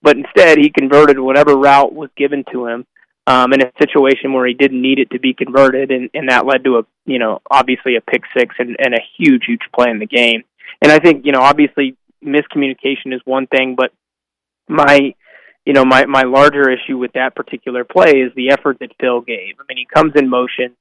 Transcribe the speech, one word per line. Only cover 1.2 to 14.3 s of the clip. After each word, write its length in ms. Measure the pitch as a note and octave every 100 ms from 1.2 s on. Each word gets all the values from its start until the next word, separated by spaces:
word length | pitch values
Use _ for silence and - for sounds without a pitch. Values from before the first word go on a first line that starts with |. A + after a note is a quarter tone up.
| C3 C#3 D3
route 380 | C#3 C#3 C#3 C#3
was 160 | D3+ D3 -
given 280 | C#3+ C#3+ C3+
to 140 | B2+ A#2+
him, 200 | A#2 B2+ _ _ _ -
um, 260 | C3 B2+
in 100 | C3+
a 80 | B2+ -
situation 540 | D#3 D3+ C3+ C3 C3+
where 140 | C3 B2+
he 80 |
didn't 260 | B2 C#3 B2+
need 180 | C3 C3+
it 120 | B2+
to 100 | B2
be 140 | C3
converted, 560 | B2 A#2+ C3 C3+ C3 C#3
and, 200 | C3 B2
and 160 | D3 C3
that 160 | B2+ B2
led 180 | C3+
to 140 | C3 A#2+
a, 40 | A2 _
you 140 | - C3
know, 240 | A2+ G2+ -
obviously 440 | C#3 C3 B2+ C3 A#2+
a 40 |
pick 220 | - B2 - C3
six 200 | A#2+ -
and, 180 | B2 A#2
and 160 | C3+
a 60 | A#2 - _
huge, 260 | E3 B2+ -
huge 140 | A#2 -
play 160 | - B2
in 80 | A2
the 80 | G#2+
game. 360 | B2 A#2+ A2+ - _ - -
And 100 | D3
I 80 | D3+
think, 280 | E3+ D3 C#3
you 60 |
know, 100 | C3+
obviously 540 | C3+ D3 D3 - C3+ C3 _ _
miscommunication 920 | D3 C#3+ D3 D#3 C#3 B2+ C#3 C3+ -
is 60 | B2+
one 220 | - C3 C3
thing, 300 | C3+ C3 B2+
but 160 | B2+ _ _ _ _